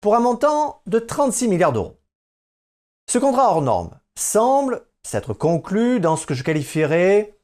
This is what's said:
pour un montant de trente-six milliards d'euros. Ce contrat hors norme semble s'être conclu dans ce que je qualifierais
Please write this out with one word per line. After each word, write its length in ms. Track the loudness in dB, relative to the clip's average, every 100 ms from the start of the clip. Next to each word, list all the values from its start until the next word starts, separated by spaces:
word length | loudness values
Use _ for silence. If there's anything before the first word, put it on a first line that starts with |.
pour 140 | 2
un 60 | 2
montant 600 | 2 2 2 2 -2 -4 -4
de 120 | -4
trente-six 480 | -2 -2 -2 0 0
milliards 280 | 2 2
d'euros. 240 | 0 -4 -10 _ _ _ _ _ _ _ _ _ _ -4
Ce 120 | 0
contrat 320 | 0 2 2
hors 100 | 2
norme 400 | 0 -2 -4 -14 _ -10
semble 680 | -2 0 2 2 0 -6 _ _
s'être 320 | -8 -6 -6
conclu 680 | -4 -2 -2 -2 0 2 2
dans 160 | 0 -2
ce 80 |
que 80 | -2
je 100 | -6
qualifierais 960 | -2 -4 -4 -2 0 2 4 2 0 -10